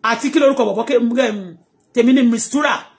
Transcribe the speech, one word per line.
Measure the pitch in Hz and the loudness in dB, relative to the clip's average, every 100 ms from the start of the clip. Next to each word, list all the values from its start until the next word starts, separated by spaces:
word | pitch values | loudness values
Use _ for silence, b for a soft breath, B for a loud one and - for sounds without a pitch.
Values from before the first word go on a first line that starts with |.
Àti | 220 233 277 | -2 -2 0
kí | 311 | 2
lorúkọ | 277 262 | 2 2
bọ̀bọ̀ | 220 196 | -2 -2
ké-, | 226 254 233 233 247 | -2 0 0 0 -2
em, | 208 185 165 _ _ _ | -4 -12 -18 _ _ _
tèmi | 247 233 | 0 4
ni | 262 | 4
Mistura. | 240 226 - 277 294 214 - | 2 0 -2 -2 -2 -4 -8